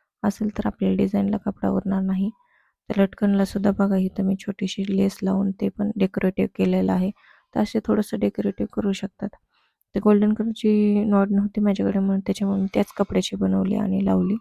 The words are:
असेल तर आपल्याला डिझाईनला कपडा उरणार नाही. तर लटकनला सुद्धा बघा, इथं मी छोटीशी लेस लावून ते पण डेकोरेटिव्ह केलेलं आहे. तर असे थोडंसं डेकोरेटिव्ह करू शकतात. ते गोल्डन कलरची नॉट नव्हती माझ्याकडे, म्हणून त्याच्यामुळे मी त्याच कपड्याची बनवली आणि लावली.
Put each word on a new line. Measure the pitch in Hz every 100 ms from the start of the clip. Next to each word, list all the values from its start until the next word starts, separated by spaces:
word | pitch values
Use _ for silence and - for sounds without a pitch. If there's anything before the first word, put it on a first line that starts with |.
| _ -
असेल | 208 - 214 -
तर |
आपल्याला | 208 - 190
डिझाईनला | 190 196 202 196 208
कपडा | 196 - 196
उरणार | 190 196 190
नाही. | 190 190 196 - _ _ _ _ -
तर | 196
लटकनला | 196 - 202 196
सुद्धा | 196 196 202
बघा, | 196 196
इथं | 190 185 -
मी | 190 190
छोटीशी | - - 190 - 196 196
लेस | 196 -
लावून | 190 190 196
ते | 190 196
पण | - 202
डेकोरेटिव्ह | 196 190 - 190 190 190
केलेलं | - 185 185 185
आहे. | 180 190 - _ _ _
तर | 220
असे | 214 220
थोडंसं | - 214 - 208
डेकोरेटिव्ह | 202 - 202 - 208
करू | 214 202
शकतात. | 196 190 - 202 - _ _ _ _ _
ते | 202
गोल्डन | 208 208 208
कलरची | 214 226 220 214 208 208 208
नॉट | 214 202 196
नव्हती | 202 202 208
माझ्याकडे, | 208 196 196 196
म्हणून | 196 196
त्याच्यामुळे | 196 196 196 196
मी | 190
त्याच | 208 202
कपड्याची | - 202 190 -
बनवली | 196 190 190 190
आणि | 202 196 196
लावली. | 196 190 180 226